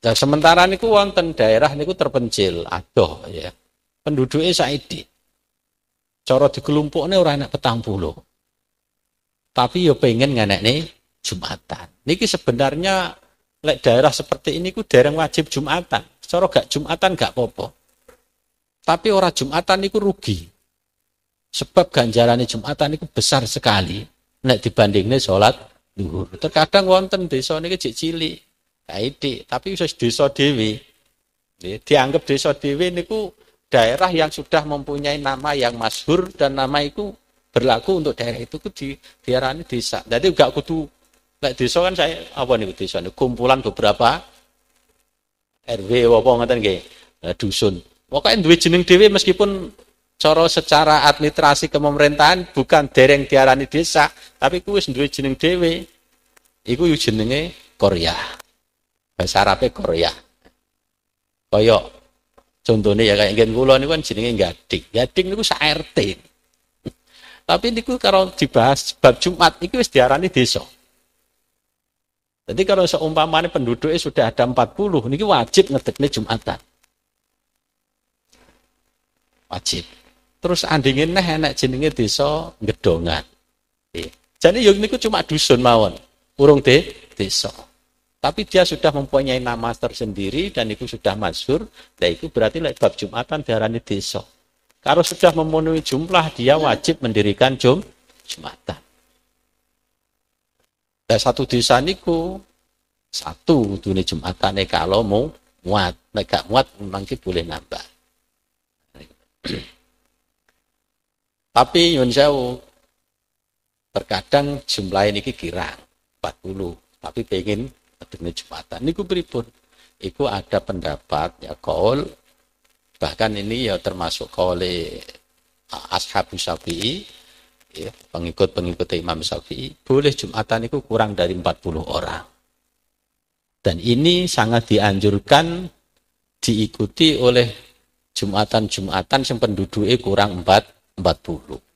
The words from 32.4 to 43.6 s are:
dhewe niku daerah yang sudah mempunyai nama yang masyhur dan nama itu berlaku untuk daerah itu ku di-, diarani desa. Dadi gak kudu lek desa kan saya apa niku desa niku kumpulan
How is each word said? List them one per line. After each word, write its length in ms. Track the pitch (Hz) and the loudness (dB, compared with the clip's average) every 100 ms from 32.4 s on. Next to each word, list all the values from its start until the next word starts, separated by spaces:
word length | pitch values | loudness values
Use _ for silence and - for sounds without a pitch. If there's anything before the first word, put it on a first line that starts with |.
| 156 | 0
dhewe 400 | 143 143 143 180 | -2 -4 -2 -4
niku 400 | 175 170 220 202 - _ _ _ | -4 -6 -6 -8 -12 _ _ _
daerah 400 | 135 113 127 185 | 2 2 2 0
yang 160 | 170 156 | 0 -2
sudah 400 | - 147 160 147 | -4 -2 -2 0
mempunyai 480 | 147 139 143 143 147 | -8 -8 -6 -4 -4
nama 340 | 139 131 147 143 | -4 -6 -4 -2
yang 240 | 123 117 | -2 -2
masyhur 480 | 113 - - 170 180 - | -6 -6 -2 -2 -2 -2
dan 240 | 139 135 | -2 -2
nama 240 | 131 147 | -2 -2
itu 300 | 147 - 208 - _ _ _ - | -4 -6 -12 -12 _ _ _ -2
berlaku 480 | 127 113 - 190 | 2 0 2 0
untuk 160 | 151 120 | 0 -4
daerah 200 | 117 117 | -6 -8
itu 160 | 120 156 | -10 -12
ku 80 | 208 | -14
di-, 320 | - 139 139 - _ | -12 -12 -14 -18 _
diarani 400 | - 127 131 147 | -4 -2 -2 -6
desa. 400 | 170 123 - 101 | -8 -6 -6 -8
Dadi 240 | - 120 180 160 | -4 0 0 4
gak 160 | 135 | 2
kudu 320 | 143 - 160 151 _ _ _ _ _ | 2 -6 -6 -6 _ _ _ _ _
lek 160 | 139 127 | -6 -2
desa 240 | 123 - 180 | -2 0 0
kan 80 | 185 | 0
saya 240 | 156 165 165 - | -2 -4 -12 -8
apa 180 | 127 123 | 0 0
niku 160 | 101 90 | 0 -8
desa 240 | 95 92 | -8 -6
niku 160 | 87 - | -8 -4
kumpulan 480 | 131 117 123 131 | -4 0 0 2